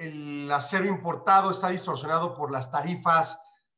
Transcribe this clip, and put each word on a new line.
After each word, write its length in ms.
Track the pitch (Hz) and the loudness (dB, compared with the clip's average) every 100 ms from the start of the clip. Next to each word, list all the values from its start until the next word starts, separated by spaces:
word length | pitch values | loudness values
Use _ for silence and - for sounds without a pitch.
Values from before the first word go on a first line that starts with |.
el 480 | 165 151 147 143 143 | -12 -10 -8 -8 -2
acero 340 | 147 - 196 | -2 0 0
importado 680 | 190 185 170 160 - 196 190 | 0 0 -2 -2 4 6 6
está 180 | 180 180 | 0 -2
distorsionado 680 | 185 - 135 147 165 175 | -2 -4 -6 0 0 0
por 160 | 170 147 | -4 -4
las 200 | 135 123 | -4 -4
tarifas 680 | 147 170 180 175 165 151 - - _ _ | -4 -2 -2 4 4 4 -4 -16 _ _